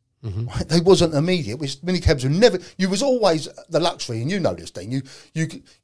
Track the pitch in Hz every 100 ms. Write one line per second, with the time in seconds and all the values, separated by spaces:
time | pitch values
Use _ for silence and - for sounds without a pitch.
0 | _ _ 113 98 117 - 180 165 175 165
1 | 170 147 165 185 110 123 139 - 170 185
2 | 180 147 131 160 240 175 - - 185 202
3 | 277 254 202 160 - - - 160 170 -
4 | - 113 123 202 139 87 82 - 95 135
5 | 135 - - 160 160 185 - _